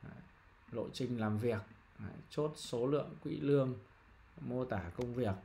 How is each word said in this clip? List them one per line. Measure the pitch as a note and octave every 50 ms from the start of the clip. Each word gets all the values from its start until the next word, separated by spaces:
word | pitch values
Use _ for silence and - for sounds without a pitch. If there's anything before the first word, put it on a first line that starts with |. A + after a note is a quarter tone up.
| -
Đấy. | - - - - - - - - - - - - -
Lộ | - A#2 - -
trình | - - C3 A#2+ B2 A#2
làm | A2 G#2+ G#2+ G#2
việc. | A2+ A#2+ A2+ G#2 G2 - - - - - - -
Đấy. | G#2+ - - - - -
Chốt | - - D3 D3+ D3+
số | - - - - A#2+ A#2+ C3
lượng | D3 D3+ - - - - -
quỹ | D3 - -
lương, | D3+ C#3+ C#3+ C#3+ C3+ C3 B2 G#2 - - - - - - - - - - - -
mô | - B2 B2 B2+ B2+
tả | B2+ A#2 G2 F2 F2 F2
công | - B2 A#2+ A#2+
việc. | B2 B2 G#2+ F#2+ G2 -